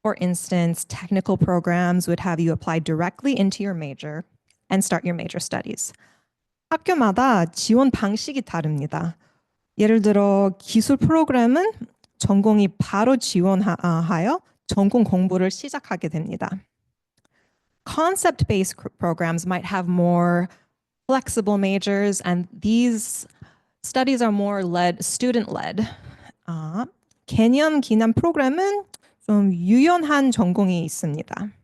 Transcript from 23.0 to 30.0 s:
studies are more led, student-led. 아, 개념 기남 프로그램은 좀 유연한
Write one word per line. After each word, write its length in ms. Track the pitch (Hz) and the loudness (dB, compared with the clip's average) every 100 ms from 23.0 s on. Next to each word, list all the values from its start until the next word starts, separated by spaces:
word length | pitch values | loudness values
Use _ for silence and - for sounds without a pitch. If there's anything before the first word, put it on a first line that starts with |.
| - - - _ - _ _ _ | -6 -12 -14 _ -20 _ _ _
studies 380 | - 262 262 254 | -6 -2 0 2
are 100 | 233 | 2
more 320 | 202 202 202 | 0 -2 -2
led, 360 | 180 175 175 175 | -2 0 0 0
student-led. 840 | 180 - 247 233 - - 80 190 226 - - - - _ - | -6 -2 0 0 -2 -6 -6 -4 -4 -6 -20 -20 -20 _ -12
아, 380 | 165 156 180 294 _ _ _ - | -10 -8 -8 -10 _ _ _ -2
개념 560 | - 226 262 311 302 | 4 4 4 4 0
기남 320 | - 220 226 | 2 2 2
프로그램은 720 | 226 339 311 262 311 392 403 392 - _ _ - | 2 0 2 0 0 0 -2 -8 -20 _ _ 0
좀 280 | 208 196 | 2 4
유연한 800 | 175 180 240 311 349 | 2 2 4 6 4